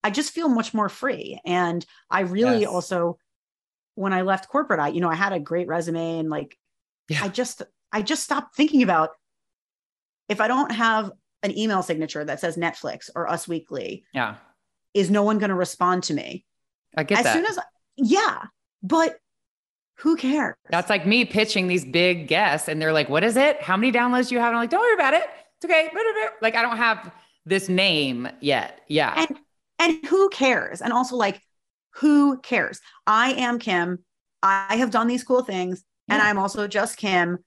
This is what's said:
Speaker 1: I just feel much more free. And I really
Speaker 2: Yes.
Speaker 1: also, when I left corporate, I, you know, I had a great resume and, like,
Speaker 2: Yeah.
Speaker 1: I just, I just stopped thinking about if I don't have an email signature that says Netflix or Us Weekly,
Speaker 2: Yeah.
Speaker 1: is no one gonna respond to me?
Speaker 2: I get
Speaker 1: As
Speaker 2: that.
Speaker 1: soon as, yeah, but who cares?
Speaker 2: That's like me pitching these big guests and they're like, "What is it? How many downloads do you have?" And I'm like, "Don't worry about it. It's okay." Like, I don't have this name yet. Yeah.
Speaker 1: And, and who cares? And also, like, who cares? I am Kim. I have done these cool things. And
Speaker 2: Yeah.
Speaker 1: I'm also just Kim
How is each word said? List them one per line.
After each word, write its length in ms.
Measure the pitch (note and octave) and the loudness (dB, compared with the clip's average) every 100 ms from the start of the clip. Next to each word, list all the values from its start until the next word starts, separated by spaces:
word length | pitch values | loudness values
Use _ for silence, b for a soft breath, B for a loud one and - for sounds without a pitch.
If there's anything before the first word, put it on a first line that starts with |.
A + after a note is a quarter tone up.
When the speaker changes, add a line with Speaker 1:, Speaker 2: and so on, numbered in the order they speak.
Speaker 1:
I 80 | G#3+ | -2
just 220 | G#3 D4 | -2 -4
feel 160 | D#4+ E4 | -2 0
much 240 | A#3 A3 | 0 0
more 160 | A3 G3+ | -2 -2
free. 500 | - C4+ A3+ - - | -2 -6 -4 -8 -12
And 400 | - F3+ F3 F3 - b b | -4 0 0 -2 -8 b b
I 100 | F#3 | -2
really 400 | F3+ F#3+ B3 A#3 | -2 0 2 2
Speaker 2:
Yes. 80 | G#3 | 0
Speaker 1:
also, 480 | F3+ F3 F3+ E3+ E3+ _ _ _ _ _ _ _ - | -2 -2 -2 -2 -4 _ _ _ _ _ _ _ -6
when 160 | F#3+ | -2
I 80 | F#3 | 0
left 260 | F#3 F#3+ - | 0 -2 0
corporate, 320 | C#4 D4 F3 | -2 0 0
I, 80 | D3 | 0
you 120 | E3+ | 0
know, 100 | F3 | -2
I 40 | |
had 180 | D#3+ G3+ | 0 0
a 40 | F#3 | -2
great 300 | C#3+ E3+ F3 | -4 -4 -2
resume 500 | E3+ E3 E3 E3 E3 | -4 -4 -4 -4 -4
and, 100 | D#3+ | -4
like, 260 | D3+ C#3+ _ _ _ _ _ _ | -6 -8 _ _ _ _ _ _
Speaker 2:
Yeah. 120 | D3+ | -4
Speaker 1:
I 60 | G3+ | -4
just, 340 | F#3+ B3 - - _ _ | -4 -6 -8 -18 _ _
I 80 | G#3+ | -6
just 200 | G3+ D4+ | -2 -4
stopped 320 | - C#4+ C#4+ - | -2 -6 -6 0
thinking 260 | D4+ C#4+ | 4 4
about 280 | G#3+ E3 D#3+ - _ _ _ _ _ _ _ _ _ _ - | 4 4 2 -4 _ _ _ _ _ _ _ _ _ _ -8
if 120 | G#3 | -2
I 80 | G#3+ | 0
don't 240 | B3+ D4 | 0 0
have 400 | A3+ A3+ A3 G3 - _ _ | 0 2 2 -2 -12 _ _
an 140 | G3+ G3 | -6 -2
email 260 | A3 F#3+ | 0 0
signature 420 | F3+ D#3+ D#3 D3+ | -2 -4 -4 -6
that 160 | D3+ D#3 | -6 -4
says 160 | F3 E3 | -4 -2
Netflix 540 | E3+ - C#3+ C3 - | -4 -4 -10 -10 -10
or 140 | - E3+ | -8 -4
Us 180 | E3 - | -4 -4
Weekly, 580 | E3 - C3+ F#2 - _ | -8 -8 -10 -8 -12 _
Speaker 2:
Yeah. 220 | C#3 A2+ G#2 _ _ _ _ _ | -6 -6 -8 _ _ _ _ _
Speaker 1:
is 160 | G3+ F3+ | 0 2
no 120 | G#3 | 2
one 160 | G#3 G#3+ | 2 2
gonna 160 | G3+ | 0
respond 500 | F#3 F3 - F3+ F#3 | -2 -4 0 0 0
to 100 | - | -2
me? 300 | D3+ - F#3 _ _ _ _ _ - | -6 -6 -14 _ _ _ _ _ -6
Speaker 2:
I 60 | |
get 140 | D3 G#3 | 0 2
Speaker 1:
As 60 | |
Speaker 2:
that. 100 | A#3+ | 2
Speaker 1:
soon 120 | - G4+ | 2 0
as, 120 | F#4+ - _ _ - | -4 -10 _ _ -2
yeah, 480 | A#3+ F#4 A4 - - _ _ _ | 2 4 2 -2 -12 _ _ _
but 360 | F#3 E4 E4 - _ _ _ _ _ _ _ _ | 0 2 2 -2 _ _ _ _ _ _ _ _
who 180 | D4+ E4 | 0 0
cares? 380 | C4 D4 A#3 - _ | 0 0 -2 -6 _
Speaker 2:
That's 180 | E3+ F3 | -4 0
like 180 | G3+ E3 | 0 2
me 180 | A3+ A3+ | 2 2
pitching 420 | G#3 G#3+ G#3 F#3 | 0 0 0 0
these 160 | F3+ | -2
big 420 | C3 E3+ F3+ F3 D3+ | 0 2 2 2 0
guests 420 | D#3+ G3+ D3+ - | 2 2 0 -2
and 120 | D#3 | -2
they're 120 | D#3 | 2
like, 180 | D#3 C3 | 2 2
"What 120 | D3 | 2
is 140 | G#3+ A#3 | 2 4
it? 240 | C#4+ D4 | 2 2
How 160 | - F#3+ | -2 0
many 160 | B3+ | 2
downloads 360 | A#3+ B3 B3 B3+ | 2 2 2 0
do 60 | |
you 60 | B3 | 0
have?" 80 | A#3 | 0
And 80 | A#3 | 0
I'm 60 | |
like, 80 | A#3 | 0
"Don't 100 | F4+ | 2
worry 140 | A#4+ | 2
about 180 | G#4 C4+ | 4 4
it. 100 | D#4+ D5 B B _ | 2 0 B B _
It's 80 | E4+ | 2
okay." 240 | D#4+ D#4+ E4 A4+ G#4+ G#4+ - | 2 2 -2 -2 -2 -4 -2
Like, 140 | A3 | -2
I 80 | A3+ | 0
don't 160 | A#3+ A3+ | -2 0
have 340 | A#3 A3 F3 b b b | 0 0 -6 b b b
this 240 | D#3+ F#3+ F#3+ | -2 -2 2
name 580 | F#3 F#3+ D#3 C#3 A#2+ B2 - | 2 4 2 0 -4 -8 -4
yet. 400 | C#3+ C3 - - _ | 0 0 -2 -12 _
Yeah. 240 | D3 C3 - D#4+ | 0 0 0 -2
Speaker 1:
And, 100 | - _ _ _ - | -4 _ _ _ 0
and 280 | E4+ D#4+ D4+ | 0 0 0
who 220 | F#4+ G4 | 4 4
cares? 500 | - C4 A3+ F#2+ - | 4 2 2 -2 -6
And 120 | - | -2
also, 240 | A#3 B3+ B3+ | -2 -2 0
like, 260 | G3+ F#3+ _ _ _ _ _ - | 0 -2 _ _ _ _ _ 0
who 420 | D4+ D4 C#4+ C4 | 4 6 4 2
cares? 420 | - A#3 - F#3+ b b - | -2 -2 -2 -6 b b 0
I 260 | G#3+ B3+ | 2 2
am 260 | C4 B3 A#3+ | 0 -2 -2
Kim. 440 | A3+ F3+ F3 F3+ _ _ _ _ | 0 0 0 -6 _ _ _ _
I 340 | F#3+ G3 G3 A3 | 2 2 0 0
have 140 | B3 | 2
done 160 | A3 A#3 | 2 2
these 160 | B3 | -2
cool 180 | - B3 | 2 0
things. 420 | A#3+ F#3 F3+ F#3 _ _ - | 2 -4 -4 -6 _ _ -2
And 140 | G#3+ | 2
Speaker 2:
Yeah. 60 | G#3 | 2
Speaker 1:
I'm 100 | G3+ | 2
also 280 | F#3+ G#3 G#3 | -2 -2 -2
just 300 | G#3 A3 - | -2 -2 -4
Kim 420 | G#3 F#3 F3 F3 | 0 2 2 -2